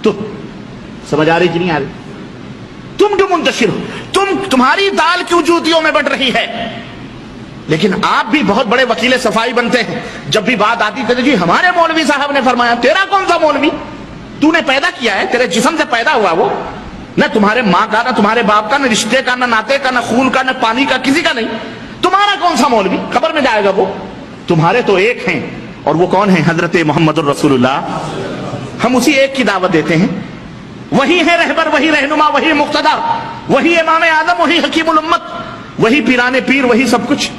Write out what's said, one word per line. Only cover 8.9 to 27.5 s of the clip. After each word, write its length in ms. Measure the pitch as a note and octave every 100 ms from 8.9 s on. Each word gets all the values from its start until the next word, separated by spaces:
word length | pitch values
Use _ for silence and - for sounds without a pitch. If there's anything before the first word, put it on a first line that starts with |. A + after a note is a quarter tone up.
| A3 A#3+ B3+
सफाई 340 | A3+ G3+ A#3
बनते 260 | A#3+ A#3 A#3+
हैं, 260 | A3 - - - -
जब 140 | F#3+
भी 120 | G3 A#3+
बात 260 | G#3 A#3
आती 200 | G#3+ G#3+
कहते, 200 | A#3 B3
"जी 120 | B3
हमारे 360 | A#3+ E3+ G#3+ F4+
मौलवी 340 | F4 E4 D#4+
साहब 280 | D4 C#4+ C#4+
ने 80 | C#4
फरमाया।" 340 | B3+ A#3+ A#3+
तेरा 300 | A#3 A#3+ F4
कौन 200 | G4 G4
सा 140 | E4+ E4+
मौलवी? 320 | D#4 C#4 D4 - - - - - - -
तूने 180 | D4 E4
पैदा 300 | D4+ C4 F4
किया 240 | F4+ A#3
है, 120 | G3 B3+
तेरे 220 | A#3+ B3
जिस्म 280 | G3+ C#4+ D#4+
से 80 |
पैदा 280 | D4 A#3 A3+
हुआ 200 | - G3
वो, 320 | E3+ G#3 - - - - - - -
ना 80 | -
तुम्हारे 360 | A3 G3+ A3
माँ 260 | A3+ F3+ G#3+
का, 120 | G#3+
ना 80 | B3
तुम्हारे 300 | B3 G3+ A3+
बाप 280 | G#3 G#3 -
का, 80 | C#4+
ना 80 | C4+
रिश्ते 360 | A3 G#3+ B3+
का, 120 | B3+
ना 120 | B3 B3
नाते 320 | A3+ G#3+ C#4
का, 120 | C4
ना 100 | B3
खून 300 | A#3 A3+ C4
का, 120 | B3
ना 100 | C4
पानी 340 | B3+ A3+ A#3 C#4
का, 120 | B3+
किसी 240 | C4 C#4+
का 100 | D#4+
नहीं। 140 | C4+ A3 A3+ - - - -
तुम्हारा 340 | F4+ F#4+ G4+ G4
कौन 200 | F4 D#4+
सा 120 | D4+
मौलवी? 280 | A3+ F#3+ -
कब्र 360 | G3 A#3 D#4+
में 100 | D#4
जाएगा 280 | C4 G#3+ G3+
वो। 260 | F#3+ F#3+ - - - - - -
तुम्हारे 340 | E3+ E3 A3
तो 160 | A3 F#3+
एक 260 | G#3 A#3+ -
हैं, 440 | D#3 F#2+ - - -
और 120 | - D#3
वो 100 | F3+
कौन 240 | F#3 G#3
है? 120 | F#3
हजरत 340 | D3+ E3 E3+ E3+ D#3
मोहम्मद 280 | D3 D#3 D3+
रसूलुल्लाह। 840 | D3 C#3 C#3+